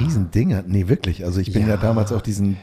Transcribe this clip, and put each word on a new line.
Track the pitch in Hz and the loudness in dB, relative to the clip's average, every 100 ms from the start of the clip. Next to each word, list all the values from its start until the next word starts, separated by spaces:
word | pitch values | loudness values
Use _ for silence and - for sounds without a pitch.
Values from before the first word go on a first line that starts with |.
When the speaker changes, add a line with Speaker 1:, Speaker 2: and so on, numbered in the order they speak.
Speaker 1:
riesen | 139 139 90 | 0 0 0
Dingern. | 107 185 95 90 | 0 2 0 0
Nee, | 98 92 | 0 2
wirklich. | 135 92 82 | 0 0 -4
Also | 87 90 | -2 -2
ich | 95 | 0
bin | 104 | 0
ja | 107 | 2
Speaker 2:
Ja. | 101 | 2
Speaker 1:
damals | 110 113 104 | 2 2 0
auch | 117 | -2
diesen, | 113 98 101 95 | -2 0 0 0